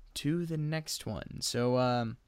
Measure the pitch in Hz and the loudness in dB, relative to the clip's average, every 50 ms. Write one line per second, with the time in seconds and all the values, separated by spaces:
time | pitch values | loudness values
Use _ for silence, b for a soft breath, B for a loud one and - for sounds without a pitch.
0 | - - - - - 143 160 175 175 165 160 156 147 151 160 160 156 - - - | -18 -12 -8 -2 0 0 2 2 0 -2 -2 -2 -2 0 -2 -2 -4 -4 -6 -6
1 | - - 208 - - - - - - - - 120 120 123 123 127 127 123 120 120 | -4 -4 -6 -6 -6 -8 -8 -6 -4 -2 0 2 2 4 4 4 4 4 4 2
2 | 117 113 113 - _ | 0 -2 -4 -8 _